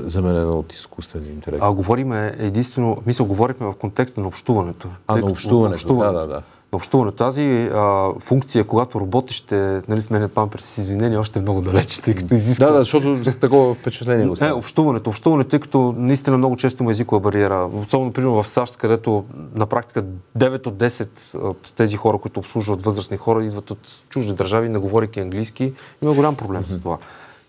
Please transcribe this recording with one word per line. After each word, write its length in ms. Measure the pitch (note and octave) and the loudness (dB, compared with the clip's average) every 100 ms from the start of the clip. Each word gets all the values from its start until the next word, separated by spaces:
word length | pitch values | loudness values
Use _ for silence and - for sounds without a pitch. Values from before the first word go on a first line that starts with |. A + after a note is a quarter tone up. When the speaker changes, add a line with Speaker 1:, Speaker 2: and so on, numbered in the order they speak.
| C#2+ | -4
Speaker 1:
заменена 420 | F#2 F2+ E2+ E2 | -2 0 2 0
от 220 | D#2+ D#2+ | -2 -4
изкуствен 500 | - - - - E2 | -12 -16 -16 -12 -12
интелект? 400 | D2+ D2+ C#2+ D2 | -12 -10 -2 2
Speaker 2:
А, 80 | G2+ | 2
говориме 640 | G2 F#2 A#2+ C3 A2 G#2+ - | 0 0 0 0 -4 -4 -4
единствено, 580 | G#2+ G#2+ B2 C3 A#2 - A2 | -2 -2 -2 -2 -2 0 -2
мисля, 200 | A#2+ G#2+ | 0 0
говорихме 400 | G2 A#2+ B2+ G#2 | 2 0 0 -6
в 80 | |
контекста 480 | G2 G2+ - B2+ - | -6 -6 -2 -4 -2
на 60 | F#2+ | -6
общуването. 600 | - - A2 F2 E2+ F#2 F2+ - | -6 0 0 0 -6 -14 -10 -2
Speaker 1:
А, 60 | |
Speaker 2:
Тъй 80 | A2 | 0
Speaker 1:
на 60 | G2 | 0
Speaker 2:
като 40 | |
Speaker 1:
общуването, 440 | F2+ G#2+ A#2+ G#2+ E2 | -2 2 4 4 0
Speaker 2:
общуване-, 380 | E2+ B2 G#2 | 0 2 2
Speaker 1:
да, 60 | F2 | 0
да, 80 | D#2 | -4
да. 60 | C#2+ - _ - | -8 -12 _ -8
Speaker 2:
на 40 | F#2 | -8
общуването. 420 | - C3+ G#2 G2+ | 2 2 2 0
Тази, 520 | B2 C#3 C#3+ A#2+ A#2 | -2 0 2 2 0
а, 360 | G#2+ G#2 G2 F#2+ - | 0 2 2 0 -4
функция, 440 | - C3 - A#2 | 0 0 2 0
когато 360 | G#2 A2+ B2 A2 | 2 2 0 -2
роботи 340 | F#2+ B2 B2+ | 0 -2 -2
ще, 480 | - - G2+ G2 F#2+ G2 | -10 -2 0 0 -2 -2
нали, 140 | A2 | -4
сменят 320 | A2 G#2+ G#2+ | 0 -2 0
памперс 320 | - G#2+ - - | 0 -2 -4 -8
с 120 | - | -6
извинение, 400 | G2 G2+ A#2 G#2+ | -4 0 0 0
още 220 | G#2+ G#2 | -2 -2
е 20 | |
много 200 | G2 F#2+ | 0 0
далече, 400 | F#2 F#2+ - - | 2 0 0 -2
тъй 140 | - F#2+ | -2 -2
като 180 | F2 A#2 | 2 2
изисква 300 | A2 B2 C#3+ | 2 4 6
Speaker 1:
Да, 40 | |
да, 40 | D3 | 6
защото 460 | B2 D3+ C#3 C3 A#2+ | 4 2 2 0 0
с 120 | - | 0
такова 360 | C3 C#3 B2+ A#2+ | 4 6 4 0
впечатление 480 | A#2+ - B2 A#2+ | -6 -6 0 2
го 40 | G2 | 2
Speaker 2:
Не, 40 | |
Speaker 1:
оставя. 220 | F2+ D3+ B2 | 2 0 0
Speaker 2:
общуването. 540 | - - D#3 A#2 A2 | -2 0 2 0 -2
Общуването, 400 | G2+ E3+ D3+ C3 | 0 2 2 2
тъй 100 | D3 | 0
като 340 | - C3+ B2+ A2+ | 2 2 2 0
наистина 400 | B2 C3+ C#3 B2+ | 0 2 2 2
много 180 | C3 B2+ | 2 2
често 280 | C3 B2+ | -2 0
има 80 | A#2 | 0
езикова 280 | A2 A2 G#2+ | 0 0 2
бариера. 500 | G2+ G#2 G2 F#2+ F2+ | 2 2 2 0 -2
Особено, 400 | G#2 G#2 C3+ B2+ | -4 0 0 0
примерно, 300 | A#2+ C3 A2 | 0 2 2
в 40 | G#2 | 2
сащ, 300 | B2+ B2 - | -2 -2 -4
където 480 | A2+ A2+ A#2+ G#2 A2 D2+ D2 A2 | 0 2 2 -2 -2 -16 -10 -4
на 100 | G#2+ | 0
практика 380 | A#2 - - F#2+ F2+ - A2+ | -2 -2 -6 -6 -12 -8 0
девет 320 | B2+ C3 B2+ | 2 0 -6
от 100 | G2 | 0
десет 540 | A#2+ - G#2+ - - | -2 0 -10 -12 -14
от 400 | - G2 F2+ - - | -6 -6 -6 -10 0
тези 220 | A2 G#2 | 0 2
хора, 200 | A2 G2+ | 2 0
които 220 | G#2+ G#2 | -4 -8
обслужват 420 | - A2+ G#2 F#2+ | -6 -4 -2 -2
възрастни 340 | G#2+ G2+ F#2+ G2 | -2 -2 -4 -6
хора, 260 | - A2+ | 0 0
идват 280 | A2 G#2 - | -2 -8 -12
от 80 | G#2 - - _ | -16 -16 -20 _
чужди 240 | C#3 G#2+ | -4 -4
държави, 360 | F#2+ F#2 A2 A#2 | -2 0 0 0
не 80 | G#2+ | -2
говорейки 400 | G2 A2 G#2+ G#2 | 0 0 0 -4
английски. 540 | F#2 F#2+ A2+ - C3+ C3+ - - | -6 -6 -6 -4 -6 -6 -20 -4
Има 100 | D3+ | 0
голям 220 | C#3 D3+ B2+ | 4 2 0
проблем 300 | G#2+ F#2 F2 | -6 -6 -6
с 40 | |
Speaker 1:
Мгм. 80 | F2+ | -6
Speaker 2:
това. 160 | F2+ E2 - - - - | -6 -8 -10 -20 -20 -20